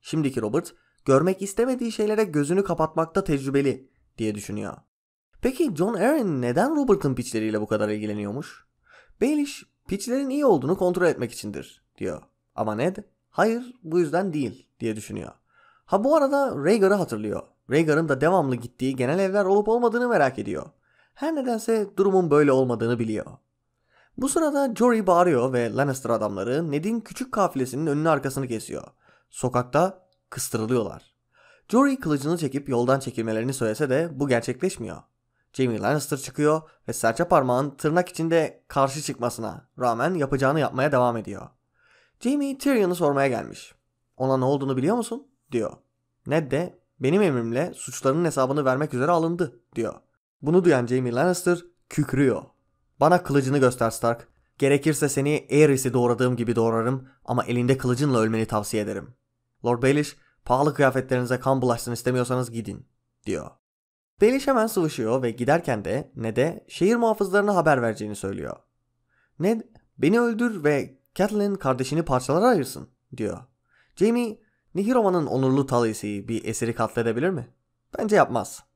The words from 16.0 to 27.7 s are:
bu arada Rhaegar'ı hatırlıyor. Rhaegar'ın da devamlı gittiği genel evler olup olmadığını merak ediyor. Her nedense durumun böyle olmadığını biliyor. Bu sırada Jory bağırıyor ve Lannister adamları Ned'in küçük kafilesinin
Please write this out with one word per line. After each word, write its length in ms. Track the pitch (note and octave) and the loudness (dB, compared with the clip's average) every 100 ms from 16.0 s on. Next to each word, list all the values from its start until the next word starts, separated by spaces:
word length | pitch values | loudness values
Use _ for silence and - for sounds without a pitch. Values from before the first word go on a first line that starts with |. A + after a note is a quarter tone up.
bu 120 | A#3+ D#4 | 4 4
arada 400 | C4+ C#4 C4+ E3+ | 4 2 0 0
Rhaegar'ı 300 | C#3+ A3+ F#3+ | 2 4 4
hatırlıyor. 480 | G3+ E3+ A2 G#2+ F#2+ - _ - | 4 0 -4 -4 -6 -8 _ -2
Rhaegar'ın 380 | C#3 D#3+ D3 D#3+ | 0 4 2 2
da 120 | C3 | 2
devamlı 360 | D3 F#3+ C#3+ B2 | 4 2 2 -2
gittiği 400 | A#2+ _ C3 C3 | -6 _ -4 -2
genel 220 | B2 E3+ | 0 0
evler 260 | G3 G3 | 0 0
olup 240 | F#3+ G3+ G#3 | 2 2 2
olmadığını 400 | A#3 A#3+ A#3 B3 | 2 2 0 0
merak 300 | G#3+ C#3 B2+ | 2 2 0
ediyor. 280 | G2+ E2 - _ _ _ _ | -8 -8 -10 _ _ _ _
Her 200 | _ D4 | _ -4
nedense 560 | D#4 B3+ A3+ A3 A3+ G3+ - | -2 -2 -4 0 -2 -2 0
durumun 340 | G3 F#3+ F3 | 2 4 4
böyle 220 | C#3+ D3 | 4 6
olmadığını 460 | C3 C3 A#2 A2+ A#2+ | 4 2 0 0 0
biliyor. 280 | A2+ G#2+ - - _ _ _ _ _ _ _ - | -2 -4 -6 -14 _ _ _ _ _ _ _ -6
Bu 120 | C4+ | -2
sırada 460 | - D#4 C#4+ C#4 | 0 0 2 -2
Jory 320 | G#3+ A#3+ A3+ F#3+ | 2 4 4 4
bağırıyor 460 | F3 F3+ C3+ B2+ | 6 6 4 2
ve 220 | B2 A#2 | 0 0
Lannister 360 | G#2+ C#3+ B2+ - | 0 0 0 -2
adamları 600 | A#2 G#2 G2 G#2 C3+ E3+ | 0 0 -2 -2 -2 -2
Ned'in 300 | D3 F3+ A#3 | -4 -2 -4
küçük 320 | - - B3+ | -6 -10 -6
kafilesinin 540 | - F#3 C3+ B2+ | 0 0 0 -4